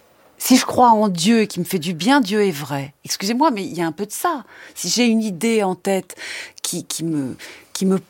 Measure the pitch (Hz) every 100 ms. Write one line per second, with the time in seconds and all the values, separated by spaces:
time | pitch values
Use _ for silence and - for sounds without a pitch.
0 | _ _ _ - - 254 - - 247 214
1 | 214 175 175 233 208 - 170 190 151 160
2 | 185 285 196 214 202 143 143 143 139 _
3 | - - 196 240 311 214 180 160 165 156
4 | 202 - 359 302 - - - - 180 220
5 | 240 220 220 170 226 220 196 180 196 190
6 | - - - - - - - 180 - -
7 | 165 151 131 101 - - - - 190 185